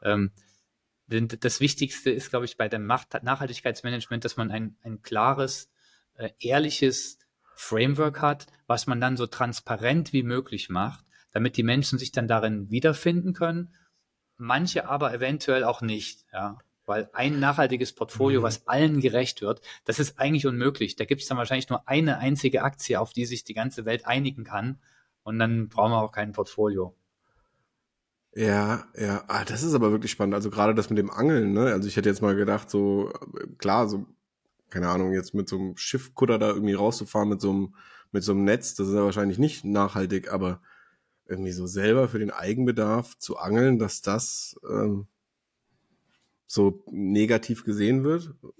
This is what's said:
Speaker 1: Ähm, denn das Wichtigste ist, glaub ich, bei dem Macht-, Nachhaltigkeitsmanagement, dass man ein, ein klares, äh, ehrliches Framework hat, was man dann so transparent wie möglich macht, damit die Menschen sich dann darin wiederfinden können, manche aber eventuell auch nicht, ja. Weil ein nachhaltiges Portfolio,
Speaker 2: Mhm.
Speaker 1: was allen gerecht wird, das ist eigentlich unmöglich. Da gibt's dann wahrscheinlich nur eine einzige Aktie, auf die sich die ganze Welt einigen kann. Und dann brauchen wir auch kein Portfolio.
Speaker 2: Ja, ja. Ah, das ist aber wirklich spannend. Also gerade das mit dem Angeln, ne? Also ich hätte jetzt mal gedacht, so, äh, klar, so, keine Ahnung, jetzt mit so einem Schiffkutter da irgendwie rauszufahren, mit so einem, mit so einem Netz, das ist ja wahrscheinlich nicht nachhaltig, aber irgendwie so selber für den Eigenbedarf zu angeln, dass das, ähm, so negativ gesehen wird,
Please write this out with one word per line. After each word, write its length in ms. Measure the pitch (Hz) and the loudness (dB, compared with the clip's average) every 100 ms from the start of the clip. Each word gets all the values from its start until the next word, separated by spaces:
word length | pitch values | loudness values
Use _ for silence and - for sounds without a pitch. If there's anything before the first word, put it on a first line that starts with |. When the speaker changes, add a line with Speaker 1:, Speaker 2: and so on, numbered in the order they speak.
Speaker 1:
Ähm, 280 | 104 104 98 - _ _ _ _ _ _ - | 0 2 2 -4 _ _ _ _ _ _ -4
denn 220 | 113 113 | -2 -2
das 320 | 113 120 - | 0 -2 2
Wichtigste 480 | 143 - 139 - 135 | 0 0 -4 -2 -2
ist, 180 | 113 - | -2 -2
glaub 140 | 123 | -4
ich, 140 | 123 - | -4 -4
bei 100 | 110 | -4
dem 180 | 110 104 | -2 0
Macht-, 380 | 127 - - | -2 -2 -6
Nachhaltigkeitsmanagement, 1000 | 127 135 135 120 127 117 120 123 - 117 113 | -2 -2 -4 -6 -4 -4 -4 -6 -6 -4 -4
dass 100 | - | -4
man 160 | 110 | -4
ein, 240 | 107 113 - | -4 -8 -10
ein 180 | 117 107 | -14 -12
klares, 680 | - 107 120 135 135 - - _ _ _ _ - | -4 2 2 2 -2 -6 -14 _ _ _ _ -12
äh, 160 | 110 - | -12 -6
ehrliches 800 | 120 139 151 - 135 127 - - _ _ _ - | 0 0 0 2 0 0 -6 -14 _ _ _ -12
Framework 680 | - 110 131 143 151 147 | -2 2 2 2 0 0
hat, 260 | 151 147 - _ - | 0 -2 -8 _ -2
was 200 | 120 - | -2 0
man 120 | 120 | -2
dann 160 | 127 127 | 0 -2
so 120 | 120 | -4
transparent 840 | - 120 113 - 113 120 156 156 | -4 -4 -4 -6 -2 0 0 0
wie 120 | 135 | 0
möglich 460 | 120 123 - 104 - | 0 -2 -4 -8 -4
macht, 360 | 90 107 - _ _ _ | -4 -4 -6 _ _ _
damit 240 | 107 120 - | -2 0 2
die 80 | |
Menschen 340 | 113 127 139 131 | 2 2 0 -2
sich 140 | 131 | -2
dann 160 | - 117 | -2 0
darin 420 | 113 110 107 98 | 2 2 -2 -2
wiederfinden 640 | 120 160 143 175 175 185 | 2 2 2 0 0 0
können, 420 | 180 165 170 175 _ _ _ _ _ _ - | -2 -2 -2 -8 _ _ _ _ _ _ -10
manche 520 | 117 131 175 - - | -2 0 0 -2 -2
aber 240 | 139 139 | 0 -2
eventuell 500 | 120 127 147 - 131 | -2 -2 -2 2 2
auch 180 | 120 120 | 2 0
nicht, 440 | 113 107 - - _ | -2 -4 -8 -14 _
ja. 240 | 98 101 104 _ _ - | -8 -8 -10 _ _ -4
Weil 260 | 104 107 | -4 -4
ein 260 | - 135 147 | -2 0 2
nachhaltiges 540 | 139 143 135 123 120 | 2 2 2 0 -2
Portfolio, 460 | - - - 135 131 | -4 -4 0 4 4
Speaker 2:
Mhm. 40 | |
Speaker 1:
was 240 | 113 110 - | 2 -2 0
allen 320 | 139 156 147 | 4 4 4
gerecht 420 | 127 117 127 - | 2 2 0 -2
wird, 200 | 101 113 - - - | -4 -4 -8 -10 -2
das 140 | - | 0
ist 180 | 143 - | 0 0
eigentlich 300 | 139 156 139 | 0 2 2
unmöglich. 480 | 120 127 139 104 - | 2 0 0 -4 -2
Da 100 | 107 | -2
gibt's 220 | 139 - | -2 -2
dann 100 | 127 | -4
wahrscheinlich 320 | 117 131 - | -2 -2 -2
nur 180 | 113 - | -4 0
eine 300 | 143 160 127 | 2 2 2
einzige 460 | 131 143 135 131 | 0 2 2 2
Aktie, 360 | 139 - - 104 | 0 -2 -2 -2
auf 140 | 110 | -2
die 120 | - 120 | -4 -6
sich 180 | 120 | -6
die 100 | - | -8
ganze 320 | 110 123 - 110 | -6 -6 -4 -4
Welt 220 | 113 - | -4 -2
einigen 360 | 127 139 135 | -2 -2 -6
kann. 360 | 110 104 117 131 _ _ _ _ | -8 -6 -6 -8 _ _ _ _
Und 160 | 107 113 | -6 -2
dann 320 | 113 113 110 | 0 0 -2
brauchen 220 | - 107 | 2 2
wir 100 | 117 | 2
auch 100 | 107 | -2
kein 200 | - 107 | -4 -6
Portfolio. 640 | 101 101 - 107 98 92 - _ _ _ _ _ _ _ _ _ _ _ _ _ | -4 -4 0 0 0 -4 -10 _ _ _ _ _ _ _ _ _ _ _ _ _
Speaker 2:
Ja, 540 | 107 107 101 104 113 - - | 0 2 4 2 -2 -6 -6
ja. 260 | 104 101 - | -4 -4 -4
Ah, 180 | - - | -4 -4
das 160 | 110 | -4
ist 140 | 160 143 | 0 4
aber 160 | 107 | 4
wirklich 180 | 107 117 | 2 0
spannend. 240 | - 101 | -2 0
Also 160 | 101 104 | 0 -2
gerade 240 | 107 107 | 2 2
das 160 | 110 101 | 2 2
mit 80 | 104 | 0
dem 140 | 98 | 0
Angeln, 420 | - 139 147 104 | 0 2 4 4
ne? 180 | 101 127 | 4 2
Also 160 | 98 101 | 2 -2
ich 80 | 104 | 0
hätte 140 | 101 | 2
jetzt 140 | 98 | 2
mal 120 | 104 98 | 2 2
gedacht, 360 | 101 104 - | 2 0 0
so, 420 | 101 101 101 98 | 0 2 2 0
äh, 320 | - - - - - | -6 -14 -12 -12 -4
klar, 280 | 98 110 110 | 2 2 2
so, 200 | 101 - _ _ _ _ _ - | -2 -8 _ _ _ _ _ -8
keine 180 | 90 87 | -2 0
Ahnung, 240 | 90 92 | 2 2
jetzt 220 | 95 90 104 | 0 -2 -4
mit 120 | 95 | -4
so 120 | 95 | -4
einem 180 | 95 90 | -6 -8
Schiffkutter 600 | - 131 - - 123 110 | -6 -6 -4 2 4 4
da 100 | 107 | 2
irgendwie 240 | 101 104 | 2 2
rauszufahren, 560 | 98 104 117 104 107 104 | 2 2 0 -2 0 0
mit 120 | 101 | 0
so 100 | 101 | 0
einem, 240 | 98 95 - - - _ | 0 -2 -8 -20 -20 _
mit 120 | 101 | -2
so 80 | 95 | 0
einem 120 | 98 | 2
Netz, 300 | 101 113 - | 4 2 0
das 140 | - 98 | -4 0
ist 80 | 104 | 2
ja 80 | |
wahrscheinlich 340 | 101 101 101 95 | 2 2 0 2
nicht 280 | 151 - 101 | 0 0 0
nachhaltig, 680 | 104 101 104 92 95 - | 2 2 0 -2 -2 -2
aber 280 | 95 92 90 _ - _ _ _ _ - | -2 -2 -4 _ -20 _ _ _ _ -10
irgendwie 240 | 92 95 | -6 -6
so 160 | 90 90 | -6 -6
selber 420 | 98 104 123 123 | 0 4 4 4
für 100 | 107 | 0
den 120 | 104 | -4
Eigenbedarf 840 | - 87 123 123 110 107 113 120 - | -4 -2 0 2 2 2 0 -2 -8
zu 200 | - - | -10 -6
angeln, 420 | 90 110 131 123 | 0 4 6 4
dass 220 | 104 - | 2 -4
das, 580 | - 107 - - - - - | -2 -2 -2 -8 -10 -12 -6
ähm, 400 | 104 107 101 101 _ _ _ _ _ _ _ _ _ _ _ _ _ - | -2 -2 -2 -8 _ _ _ _ _ _ _ _ _ _ _ _ _ -4
so 360 | - 98 95 - | 4 4 2 -8
negativ 760 | 95 98 104 107 113 - 113 | -4 2 4 4 2 0 -6
gesehen 400 | - 104 104 131 | -4 0 2 2
wird, 300 | 139 165 165 - - | 2 -2 -4 -18 -20